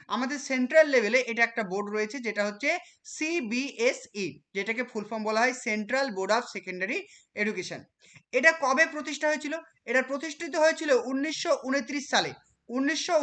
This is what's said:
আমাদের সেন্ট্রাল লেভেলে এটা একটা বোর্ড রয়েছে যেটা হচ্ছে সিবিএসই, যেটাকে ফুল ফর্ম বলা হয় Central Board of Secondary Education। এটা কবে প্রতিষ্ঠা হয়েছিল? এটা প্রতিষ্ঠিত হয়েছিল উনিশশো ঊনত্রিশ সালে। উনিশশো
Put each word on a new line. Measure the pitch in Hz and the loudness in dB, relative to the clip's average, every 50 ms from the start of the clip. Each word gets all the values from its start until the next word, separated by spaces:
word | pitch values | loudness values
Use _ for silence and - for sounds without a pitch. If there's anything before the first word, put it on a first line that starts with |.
| - - 196 | -8 -6 -4
আমাদের | 220 254 254 285 277 277 - | -2 -2 -2 -4 -6 -4 -2
সেন্ট্রাল | 269 254 254 247 302 320 311 302 277 | 0 0 0 6 6 6 8 8 6
লেভেলে | 254 214 208 233 254 247 233 | 4 4 4 4 2 2 0
এটা | 233 226 233 226 | 2 2 2 2
একটা | 233 - 214 180 | 2 -2 -4 -2
বোর্ড | 180 202 202 202 208 | -2 -4 -4 -2 -2
রয়েছে | 214 214 214 214 277 233 220 | -2 -2 -2 -4 -6 -6 -4
যেটা | 202 208 202 208 | -2 -2 -2 -2
হচ্ছে | 208 208 - 294 330 359 - - - _ _ - - | -2 -2 -2 -2 -2 -2 -4 -10 -20 _ _ -16 -8
সিবিএসই, | - 302 311 339 349 254 208 226 247 277 277 - - 226 254 285 - - - - 208 190 160 - - _ _ - | -6 -4 -2 -2 -2 -2 -2 -2 -4 -4 -4 -4 0 0 0 0 0 -6 -12 -8 -6 -6 -6 -6 -10 _ _ -8
যেটাকে | 196 196 202 226 240 247 240 | -6 -4 -4 -4 -4 -6 -6
ফুল | - 220 202 - | -6 -8 -8 -6
ফর্ম | 226 220 214 214 | -8 -6 -4 -2
বলা | 220 220 233 | 0 2 2
হয় | 254 254 254 - | 2 0 -2 -4
Central | 233 214 214 214 208 247 269 277 269 202 | -2 -2 -2 -2 -2 0 0 0 0 -2
Board | 190 190 185 214 233 | -2 0 2 2 0
of | 240 - - | 0 -2 -8
Secondary | 202 156 185 185 180 185 196 269 403 381 - - - _ _ _ 208 208 | -10 -10 -10 -6 -6 -4 -4 -4 -6 -6 -8 -14 -20 _ _ _ -4 -2
Education। | 214 202 180 175 - 170 123 - - _ _ _ - - - - _ - 247 | -2 -2 -4 -6 -8 -10 -12 -12 -16 _ _ _ -20 -20 -20 -16 _ 0 4
এটা | 262 320 320 320 | 4 4 4 4
কবে | 285 254 269 277 320 320 302 | 2 2 4 4 4 4 2
প্রতিষ্ঠা | 302 294 311 294 - 311 302 | -2 -6 -6 -6 -2 0 0
হয়েছিল? | 302 302 294 294 302 330 320 - _ _ _ - | 0 0 -2 -6 -6 -8 -8 -12 _ _ _ -2
এটা | 240 262 254 254 | 0 0 0 0
প্রতিষ্ঠিত | 277 277 294 320 294 - 339 320 277 330 302 | -4 -6 -6 -8 -8 -8 -8 -4 2 4 4
হয়েছিল | 320 320 320 320 302 269 240 - 247 | 4 4 2 2 2 4 2 2 0
উনিশশো | 269 269 277 320 311 - - 349 302 - - 262 | -2 -2 -2 -2 -4 -4 0 0 0 0 0 0
ঊনত্রিশ | 262 277 - - 277 285 269 - - | -2 -2 -2 -2 -4 -6 -4 0 0
সালে। | 208 175 147 - - _ _ _ _ _ - 233 254 | 0 0 0 -4 -10 _ _ _ _ _ -6 -4 -2
উনিশশো | 269 285 320 302 - - 349 311 | 0 0 0 -2 0 2 2 2